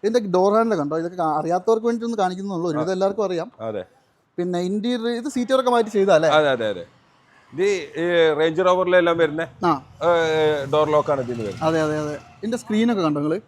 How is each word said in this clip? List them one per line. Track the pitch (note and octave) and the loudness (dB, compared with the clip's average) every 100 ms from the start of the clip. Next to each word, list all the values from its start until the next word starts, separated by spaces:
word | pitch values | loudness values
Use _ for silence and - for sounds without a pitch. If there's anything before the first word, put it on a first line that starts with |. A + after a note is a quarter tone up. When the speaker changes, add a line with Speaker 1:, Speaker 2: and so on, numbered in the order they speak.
Speaker 1:
ഇതിന്റെ | G#3 A#3 | 0 0
ഡോർ | G3+ F#3 G3 | 0 2 4
ഹാൻഡിൽ | G#3+ A3+ G3 | 2 2 0
കണ്ടോ, | C#3+ D#3+ | -2 -4
ഇതൊക്കെ | E3 F3+ | -6 -4
കാ-, | D#3+ D3+ | -2 -2
അറിയാത്തവർക്ക് | D#3 F3+ F3+ A3 A#3 | -2 -2 0 0 0
വേണ്ടിയിട്ടൊന്ന് | A#3 A#3 A3+ | -4 -4 -2
കാണിക്കുന്നുള്ളൂ. | F#3 F#3 G3 F3+ E3+ | -2 -4 -6 -4 -4
ഒരുവിധം | D3+ D#3+ | -2 -2
Speaker 2:
ആ. | |
Speaker 1:
എല്ലാവർക്കും | F#3 G3 G3 G3 | 0 -2 0 -4
അറിയാം. | F3 F#3+ _ | -4 -8 _
Speaker 2:
അതെ. | A2+ G#2 F#2 _ _ _ _ - | -8 -8 -10 _ _ _ _ -8
Speaker 1:
പിന്നെ | F3+ F3 | -4 -4
ഇന്റീരിയർ | F3+ G#3 A3+ B3 A3+ | -4 -4 -2 -4 -4
ഇത് | A#3+ B3 | -4 -6
സീറ്ററൊക്കെ | C4 A#3+ C4 B3+ | -6 0 0 2
മാറ്റി | A#3+ A3 | 2 0
ചെയ്തല്ലേ? | G#3+ G3 E3 D#3 | 0 4 4 6
Speaker 2:
അതെ, | D3+ D3 | 4 4
അതെ, | B2+ A2 | 0 -2
അതെ. | F#2 E2+ _ _ _ _ _ _ | -4 -10 _ _ _ _ _ _
ഇത് | C3+ | -2
ഈ | G3 G3 C#3+ D#3 F3 E3+ D#3+ D3+ | -2 -2 -6 -6 0 4 4 4
റേഞ്ച് | E3 D#3+ | 0 2
റോവറിലെല്ലാം | F3+ F#3 F3+ F3+ F3 E3+ | 2 2 4 4 4 2
വരുന്ന, | D#3+ D3+ E3 - F3+ | 0 0 -8 -2 0
Speaker 1:
ആ. | C#3+ - - | 0 -4 -4
Speaker 2:
ഏ, | D#3+ E3+ E3 D#3 D#3 D3+ C#3 | 2 2 2 2 2 0 0
ഡോർ | D3+ D3+ | 0 4
ലോക്കാണ് | D3+ C#3+ C#3+ | 2 2 -2
ഇതിന് | B2 A#2+ | -2 -6
വരുന്നത്. | G#2+ F#2+ | -6 -2
Speaker 1:
അതെ, | D#3+ E3 | 0 0
അതെ, | D#3 D3+ | 0 -2
അതെ. | D3+ | -4
ഇതിന്റെ | D3 - - G#3+ A#3 | -8 -14 -12 -8 -8
സ്ക്രീനൊക്കെ | - G#3+ A#3 A3+ | -4 0 0 0
കണ്ടോ | D#3+ D3 | 0 -2
നിങ്ങള്? | D3 F3+ | -2 -4